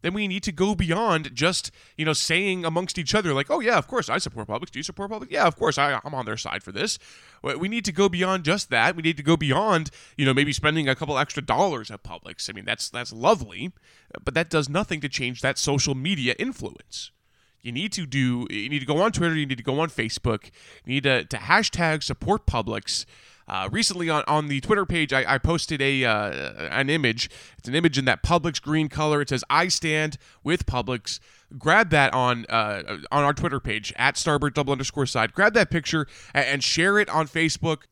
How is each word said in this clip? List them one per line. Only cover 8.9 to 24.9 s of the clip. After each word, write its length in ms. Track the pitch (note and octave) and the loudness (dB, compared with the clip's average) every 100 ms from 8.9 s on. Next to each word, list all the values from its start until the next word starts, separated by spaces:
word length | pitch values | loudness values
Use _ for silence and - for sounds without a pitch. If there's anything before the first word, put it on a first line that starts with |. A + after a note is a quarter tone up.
| F3 | 2
We 60 | |
need 160 | D#3+ D#3 | -2 0
to 60 | |
go 120 | C#3+ E3 | 2 4
beyond, 540 | D3 C3+ G#3+ F3 D3+ - - - | 4 2 4 2 0 -10 -18 0
you 80 | |
know, 120 | C3+ C3 | 2 4
maybe 180 | D3 | 2
spending 340 | C3+ D3+ D#3+ C#3 | 2 2 2 0
a 80 | C3 | 0
couple 220 | D3+ C#3 | 0 -2
extra 260 | C#3+ - | -2 -4
dollars 460 | D#3 A#2+ F#3+ C3+ G#2+ | -2 2 2 0 -8
at 140 | G#2 | -14
Publix. 440 | - E2+ F2+ - - | -14 -14 -16 -12 -10
I 60 | |
mean, 100 | F#2+ | -10
that's, 260 | F#2+ G#2+ - | -6 -6 -6
that's 220 | A#2+ A#2+ | -8 -12
lovely, 640 | A2+ C#3 G#3+ A2 F2+ D#3+ - _ _ _ - | -2 2 2 0 -10 -12 -12 _ _ _ -8
but 120 | - D3 | -4 -2
that 160 | E3 | 0
does 180 | D#3+ C#3 | 0 0
nothing 320 | D3+ G#3+ D#3+ | -2 -2 -4
to 80 | C#3 | -6
change 320 | - B2+ B2 | -4 -6 -2
that 160 | C3+ C3 | -2 0
social 380 | - C#3 C3+ C3 | 0 2 2 0
media 400 | D3 F#3 B2 - | -2 0 0 0
influence. 720 | A#3+ B3 G2 - _ - - _ _ _ _ _ | -4 -6 -12 -14 _ -14 -14 _ _ _ _ _
You 80 | A#2+ | -8
need 200 | A#2+ G3+ | -6 -4
to 120 | G3+ D#3 | -4 -2
do, 400 | C3+ B2+ A#2+ - | 2 2 2 -4
you 180 | G#2 A2 | -6 -4
need 100 | D3 | -4
to 60 | C3 | 0
go 160 | D3+ | 2
on 100 | G#3+ | 2
Twitter, 240 | G3 E3+ D#3+ | 2 2 2
you 120 | C#3+ | -2
need 100 | B2+ | -4
to 60 | |
go 160 | A#2 C#3 | -2 0
on 100 | D#3+ | 0
Facebook, 600 | - A2+ - A#2+ G#2+ - - - - - | -2 -4 -2 0 -2 -4 -20 -20 -20 -4
you 80 | |
need 100 | C3+ | 0
to, 220 | C#3 B2+ D#2+ | 2 0 0
to 120 | A2+ | -8
hashtag 680 | F#2+ F#3 G#3+ - E3 D#3 | 2 2 4 0 0 0
support 420 | - C#3 - G3+ - | -4 -6 0 0 2
Publix. 600 | B2 A2 G#2+ - - - - - - - | 0 -2 -6 -4 -6 -6 -18 -20 -20 -8
Uh, 200 | F#2+ F#2+ | -6 -2
recently 380 | B2+ A3+ F3+ E3 | 0 0 0 0
on, 160 | D3+ - | 0 2
on 220 | D3+ D3+ | 0 0
the 100 | C#3 | -4
Twitter 260 | - G#3 | 0 0
page, 280 | F#3+ | 2